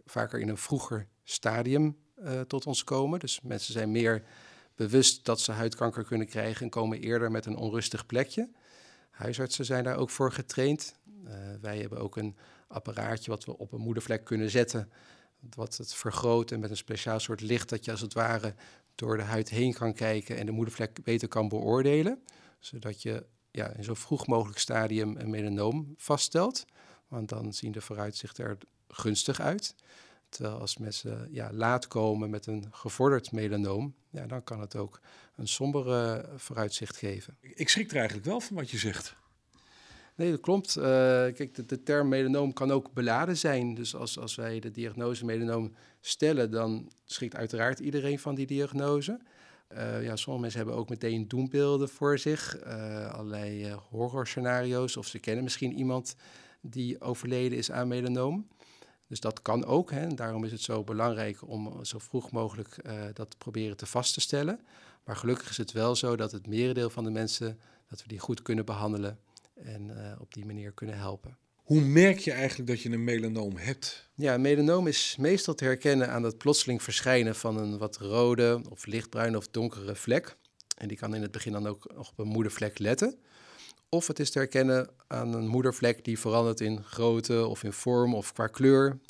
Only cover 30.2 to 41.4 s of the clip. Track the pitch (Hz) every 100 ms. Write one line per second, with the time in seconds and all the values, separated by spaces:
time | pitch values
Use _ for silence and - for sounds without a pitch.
30.2 | _ - 107 110 104 - 107 - 110 113
31.2 | 117 123 110 110 113 123 - 113 110 107
32.2 | 107 107 - 107 104 - 113 - 135 131
33.2 | - 113 107 104 101 101 139 135 _ 147
34.2 | 117 127 - 110 101 107 101 - - -
35.2 | - - 110 - 135 143 127 123 117 113
36.2 | - 135 - 117 107 - 110 - 101 98
37.2 | - - - - 143 208 185 147 113 110
38.2 | 127 233 240 185 127 110 104 - - -
39.2 | _ _ _ _ _ - - - - -
40.2 | 170 151 - 196 185 151 135 131 127 127
41.2 | 127 123